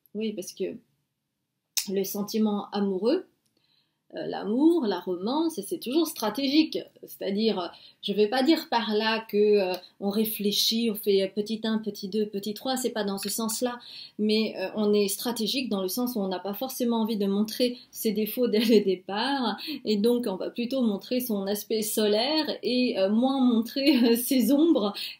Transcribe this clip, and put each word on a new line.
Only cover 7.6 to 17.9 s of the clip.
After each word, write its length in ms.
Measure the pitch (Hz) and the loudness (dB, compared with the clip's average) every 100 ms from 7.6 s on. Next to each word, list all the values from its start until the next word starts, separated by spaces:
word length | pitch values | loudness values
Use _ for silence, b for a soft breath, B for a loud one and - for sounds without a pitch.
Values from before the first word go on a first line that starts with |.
| 170 B B B | -4 B B B
je 100 | - | -2
vais 160 | 202 208 | 2 2
pas 140 | 262 | 4
dire 260 | 262 311 - | 2 2 0
par 260 | 240 214 | -2 0
là 300 | 214 220 220 - | 0 2 -2 0
que, 80 | 208 | 4
euh, 380 | 208 202 185 180 B - | 6 6 4 -2 B -6
on 100 | 202 | -2
réfléchit, 800 | 202 214 - 202 196 - 226 233 | 0 0 0 0 2 2 2 0
on 40 | |
fait 360 | 208 202 196 190 | 0 2 2 2
petit 260 | 214 208 214 | -2 -4 -4
un, 140 | 226 220 | -2 -2
petit 300 | 214 202 196 | -4 -8 -4
deux, 180 | 214 208 | -2 -2
petit 280 | 196 214 | -4 -6
trois, 220 | 208 262 254 | -6 -4 -2
c'est 140 | 233 | -2
pas 140 | 226 | -2
dans 140 | 202 196 | -4 -4
ce 100 | 202 | -4
sens-là, 500 | 214 226 - 247 233 B B B - | -4 -4 -2 -4 -4 B B B -2
mais, 360 | 214 214 220 - | 2 2 0 -4
euh, 100 | 190 214 | -4 0
on 160 | 208 | 2
est 160 | 208 196 | 4 2
stratégique 600 | - 247 233 208 262 233 | -2 -4 -2 -2 -2 -2
dans 140 | 196 | -2
le 60 | 190 | -2
sens 280 | 247 247 220 | -2 -4 -2
où 40 | |
on 80 | 190 | -4
n'a 100 | 180 | -4
pas 160 | 196 | -6
forcément 460 | 202 254 - 240 233 | -6 -8 -4 -2 0
envie 160 | 220 214 | 0 0
de 100 | 196 | 0
montrer 520 | 202 214 - 247 247 B | 0 0 0 -2 -2 B